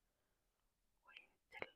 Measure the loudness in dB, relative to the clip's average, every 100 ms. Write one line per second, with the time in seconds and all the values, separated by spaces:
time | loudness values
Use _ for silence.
0 | -20 -20 -20 -20 -20 -20 -20 -20 -20 -20
1 | -10 -8 -8 -20 -6 2 2